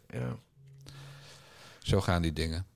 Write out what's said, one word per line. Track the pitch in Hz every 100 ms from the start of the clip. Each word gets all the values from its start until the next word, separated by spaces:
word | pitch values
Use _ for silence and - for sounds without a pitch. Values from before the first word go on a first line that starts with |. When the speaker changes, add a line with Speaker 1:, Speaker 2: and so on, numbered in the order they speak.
| -
Speaker 1:
weer, | 120
ja. | 123 117 - - - - - - - - - - - - - -
Speaker 2:
Zo | - 104
gaan | 95 87
die | 82
dingen. | 78 80 82 95